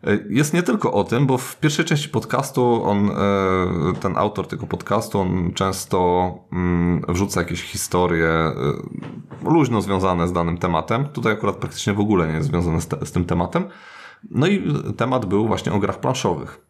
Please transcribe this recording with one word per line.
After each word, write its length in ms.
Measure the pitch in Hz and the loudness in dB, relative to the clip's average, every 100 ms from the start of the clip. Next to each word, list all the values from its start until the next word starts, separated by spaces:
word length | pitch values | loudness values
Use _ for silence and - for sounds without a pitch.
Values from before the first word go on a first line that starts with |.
| - | 0
E, 120 | 104 - | -2 0
jest 240 | 120 147 | 0 2
nie 100 | 175 | 2
tylko 300 | 175 214 - | 0 0 0
o 100 | 101 | 0
tym, 220 | 95 117 139 | 0 2 2
bo 100 | 127 | 2
w 180 | - - | -2 -2
pierwszej 300 | 151 147 160 | -2 0 0
części 240 | 151 - | 0 0
podcastu 720 | - - 127 139 - 123 120 | -4 -2 -2 -2 2 2 4
on, 260 | - 101 101 | 2 2 2
e, 40 | - 98 101 95 92 90 87 80 90 | 2 2 2 2 2 2 2 0 0
ten 180 | 98 90 | -2 0
autor 300 | 101 - 92 | 0 -2 -6
tego 200 | - 107 | -6 -6
podcastu, 520 | 87 - 101 110 104 | -6 0 -2 0 0
on 320 | 92 92 87 | 0 0 -2
często, 800 | - 95 92 - 95 90 90 90 - - | 0 -2 -2 -2 2 4 4 0 -4 -8
mm, 480 | 90 90 87 87 87 - | -2 0 2 4 2 0
wrzuca 320 | 87 98 92 | 0 0 0
jakieś 200 | 85 87 | -2 -4
historie, 640 | - - - 90 90 82 82 | -8 -8 -2 2 2 2 2
e, 240 | 82 80 - 67 - - - - - - - | 2 0 0 -2 -2 -6 -12 -12 -14 -16 -8
luźno 380 | - 160 127 113 | 2 4 4 2
związane 460 | 95 98 95 90 87 | 0 0 2 2 2
z 60 | |
danym 240 | 87 85 85 | 0 -2 -2
tematem. 480 | 87 82 - 120 143 | 0 0 0 -2 -2
Tutaj 260 | - 117 | -2 -2
akurat 220 | 104 104 95 | 0 -2 -4
praktycznie 380 | - - - | -8 -4 -2
w 60 | 101 | 0
ogóle 280 | 104 98 80 | 2 4 2
nie 60 | |
jest 140 | 78 73 | 0 0
związane 320 | 87 87 80 | 0 0 0
z 60 | - | -2
te-, 180 | - - | -6 -4
z 60 | |
tym 140 | 87 87 | -2 0
tematem. 380 | 85 87 170 190 - - - - - - | 0 0 -2 -4 -10 -20 -20 -20 -20 -8
No 160 | - 160 | 0 2
i 260 | 202 175 147 - 101 | 2 0 -2 -4 -4
temat 280 | 117 131 104 | 0 0 0
był 220 | 101 110 | 0 2
właśnie 260 | 95 - | 0 0
o 60 | 104 | 0
grach 200 | 101 - | 0 -2
planszowych. 600 | 131 127 - 80 - - | -2 0 0 -2 -6 -14